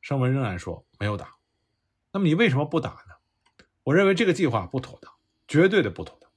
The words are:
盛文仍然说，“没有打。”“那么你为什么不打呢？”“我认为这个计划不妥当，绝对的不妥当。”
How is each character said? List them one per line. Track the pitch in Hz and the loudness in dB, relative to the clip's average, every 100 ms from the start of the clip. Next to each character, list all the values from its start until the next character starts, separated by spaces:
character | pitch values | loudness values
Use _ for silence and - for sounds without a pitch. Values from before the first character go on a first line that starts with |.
盛 | - 139 | -4 -2
文 | 127 | 0
仍 | 135 | 0
然 | 120 90 | -2 -6
说 | 92 85 _ _ | -10 -12 _ _
，“没 | 104 | -6
有 | 101 | -6
打。 | - _ _ _ _ _ _ _ _ | -10 _ _ _ _ _ _ _ _
”“那 | 196 | -2
么 | 180 | 0
你 | |
为 | 160 226 | 4 4
什 | 127 | 2
么 | |
不 | 147 165 | 0 -2
打 | - | -4
呢 | - - - _ _ _ _ - _ | -12 -20 -20 _ _ _ _ -20 _
？”“我 | - | 0
认 | 160 196 | 2 4
为 | |
这 | 185 | 2
个 | 208 | 0
计 | 165 156 | 2 0
划 | 113 90 | -2 -4
不 | - | -8
妥 | - - | -10 -18
当， | - _ _ _ _ | -20 _ _ _ _
绝 | 147 185 | 2 4
对 | 196 | 4
的 | 120 | -2
不 | - | -6
妥 | 87 - | -16 -18
当。” | _ | _